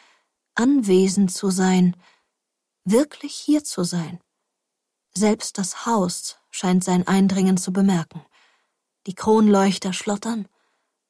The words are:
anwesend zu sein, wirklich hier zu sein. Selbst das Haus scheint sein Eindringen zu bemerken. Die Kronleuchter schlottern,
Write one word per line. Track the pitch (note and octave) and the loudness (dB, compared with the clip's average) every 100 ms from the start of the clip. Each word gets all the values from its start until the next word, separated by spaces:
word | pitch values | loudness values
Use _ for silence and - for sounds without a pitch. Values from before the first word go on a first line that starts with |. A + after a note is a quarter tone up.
| _ _ _ _ _ - | _ _ _ _ _ -2
anwesend | B3 C#4+ G3+ F#3 F#3+ G3 F#3+ | 2 2 4 4 4 2 0
zu | - G3 | 0 -4
sein, | F#3 F#3 F#3 F3+ - _ _ _ _ _ _ _ _ | 0 2 4 2 0 _ _ _ _ _ _ _ _
wirklich | F#3 A#3 D4+ - C#4+ | 0 2 0 -6 -14
hier | - - D4+ | -10 -2 -2
zu | D4 - | -2 -6
sein. | F3 F3 D#3+ F3 _ _ _ _ _ _ _ _ _ F3+ | -4 -4 -8 -12 _ _ _ _ _ _ _ _ _ -2
Selbst | G#3 A3+ - - | 0 0 -4 -8
das | F#3 - A#3+ | -8 -8 -4
Haus | A3+ F3+ - - - _ | -2 -2 -6 -12 -16 _
scheint | - F3+ F3+ | -6 0 0
sein | F#3 F3+ F3+ | 2 0 2
Eindringen | G3 F#3+ F#3+ F#3 F#3 | 2 2 2 0 0
zu | - | -2
bemerken. | F#3 G3 F3 D#3+ E3 - _ _ _ _ _ _ _ - | 0 0 0 -4 -14 -20 _ _ _ _ _ _ _ -16
Die | |
Kronleuchter | F#3 A3 A3 G#3+ G3 G3 F#3 G3 | -6 0 4 4 4 2 0 -6
schlottern, | F3+ - G#3 A3+ A3+ G3 _ _ _ _ _ | -8 -6 -6 -6 -8 -10 _ _ _ _ _